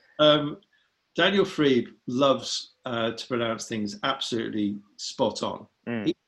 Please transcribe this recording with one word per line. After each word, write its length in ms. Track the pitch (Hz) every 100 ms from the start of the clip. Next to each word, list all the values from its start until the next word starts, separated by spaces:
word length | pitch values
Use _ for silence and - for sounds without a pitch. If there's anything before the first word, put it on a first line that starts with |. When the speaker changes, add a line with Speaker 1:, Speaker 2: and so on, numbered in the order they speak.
| _ -
Speaker 1:
um, 380 | 151 151 147 147 _ _ _ _ _
Daniel 300 | - 185 196
Friebe 440 | 180 - 147 123 104 - -
loves, 640 | 123 139 120 110 - - _
uh, 260 | 131 117 113
to 160 | 113 -
pronounce 380 | 120 117 110 -
things 320 | 113 104 101
absolutely 760 | 139 131 - 113 113 107 104 101 _ -
spot 460 | - - 113 -
on. 240 | 107 - - _ -
Speaker 2:
Mm. 180 | 117 101
Speaker 1:
He's 80 | -